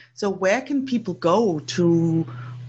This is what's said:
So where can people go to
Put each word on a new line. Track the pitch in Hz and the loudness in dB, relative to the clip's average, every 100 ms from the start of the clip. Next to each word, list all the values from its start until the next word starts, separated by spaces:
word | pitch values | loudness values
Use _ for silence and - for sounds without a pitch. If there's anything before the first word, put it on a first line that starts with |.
| - | -20
So | - 202 | -6 -4
where | 190 190 233 | 0 0 0
can | 262 285 269 | 0 -4 -2
people | 240 196 | -2 -2
go | 170 170 190 226 156 | -2 2 4 2 -2
to | - - 170 170 165 160 165 - - - | -4 0 2 4 4 2 -2 -6 -12 -14